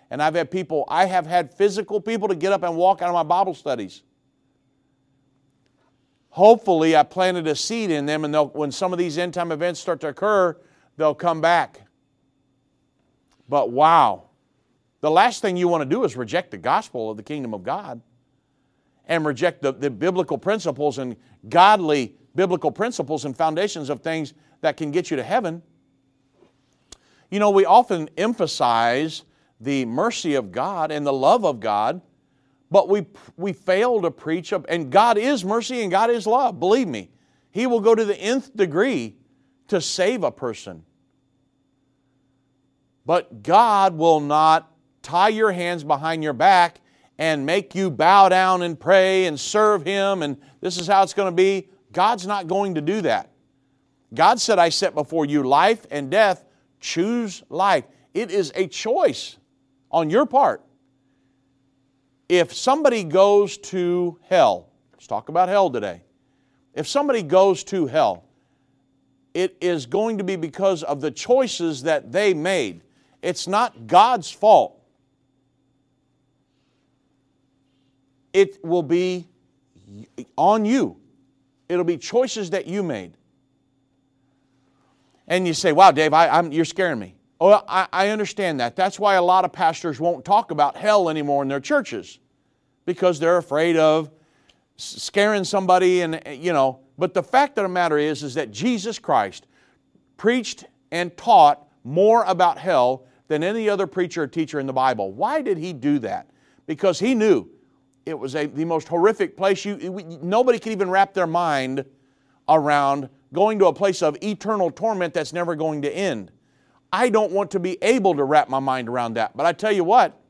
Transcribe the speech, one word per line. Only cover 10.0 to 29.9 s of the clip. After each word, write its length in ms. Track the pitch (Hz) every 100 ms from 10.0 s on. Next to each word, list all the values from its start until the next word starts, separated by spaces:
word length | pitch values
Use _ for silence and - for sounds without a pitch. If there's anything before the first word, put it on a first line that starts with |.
to 60 | 160
occur, 460 | 135 202 208 180 156 _ _ _ -
they'll 160 | 156
come 260 | 143 175 160
back. 400 | 156 170 135 - _ _ _ _ _ _ _ _ _ _ _ _ _ _ _ _ _
But 220 | 143 117
wow, 540 | 123 156 165 123 90 _ _ _ _ _ _ _ _
the 100 | 156
last 300 | 160 233 -
thing 160 | 208 180
you 100 | 175
want 140 | 170
to 80 | 135
do 160 | 208
is 100 | 208
reject 360 | 123 113 160 -
the 80 | 98
gospel 520 | 113 180 - 127 110
of 60 | 107
the 60 |
kingdom 320 | 107 151 123
of 80 | 104
God 400 | 92 170 185 120 _ _ _ _ _ _ _ _ _ _ -
and 180 | 165
reject 380 | 151 127 170 -
the, 100 | 139
the 160 | 131 143
biblical 480 | 104 175 185 156 135
principles 640 | 190 214 160 131 147 127
and 180 | 127 107 _ _ 107
godly 680 | 165 196 214 160 147 117 - _
biblical 360 | - 190 175 156
principles 540 | - 226 - 143 151
and 100 | 143
foundations 540 | 127 160 156 202 180 135
of 140 | 135
things 320 | 165 160 147 - _ _
that 160 | 156 -
can 140 | 151
get 200 | 160 175
you 60 | 147
to 60 |
heaven. 400 | - 220 190 165 - _ _ _ _ _ _ _ _ _ _ _ _ - _ _ _
You 80 | 196
know, 120 | 208
we 140 | 196
often 460 | 175 214 247 180 156 -
emphasize 1040 | 214 233 160 - 127 117 117 127 160 156 - _ _ _
the 280 | 120 139
mercy 480 | 120